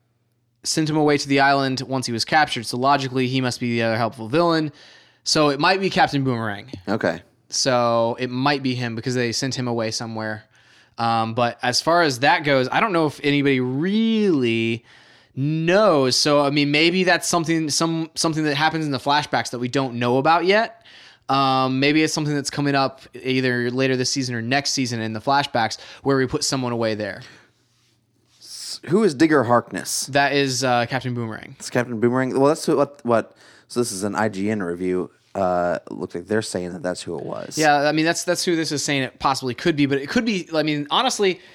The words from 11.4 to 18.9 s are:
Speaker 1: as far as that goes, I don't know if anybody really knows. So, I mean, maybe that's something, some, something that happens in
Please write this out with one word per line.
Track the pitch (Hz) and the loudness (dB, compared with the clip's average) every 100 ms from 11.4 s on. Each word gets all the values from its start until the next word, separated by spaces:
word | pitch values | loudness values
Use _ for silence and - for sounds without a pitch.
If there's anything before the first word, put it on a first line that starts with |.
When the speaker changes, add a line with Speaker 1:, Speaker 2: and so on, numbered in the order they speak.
| 120 - | 0 0
Speaker 1:
as | 123 120 | -2 0
far | - 175 | 2 4
as | 160 120 | 2 2
that | 143 143 | 2 2
goes, | 147 135 127 | 2 2 2
I | 131 | 0
don't | 220 | 2
know | 170 151 | 2 0
if | - | 0
anybody | 147 143 139 131 | 0 2 4 2
really | 123 131 180 214 226 220 202 147 120 113 113 113 _ - - - _ - | 0 -2 0 2 2 2 2 2 2 2 0 -2 _ -20 -20 -20 _ -4
knows. | 143 160 165 190 214 151 131 120 | -2 0 2 4 6 4 4 2
So, | 151 147 | 4 4
I | 139 | 4
mean, | 147 143 | 2 2
maybe | 147 170 185 | 4 4 4
that's | 180 170 - | 2 2 2
something, | 175 156 165 156 | -2 0 0 0
some, | - 165 165 160 | 0 0 -2 -4
something | - 165 156 | -2 -2 0
that | 151 139 | -2 2
happens | 160 160 | 0 0
in | 156 | -4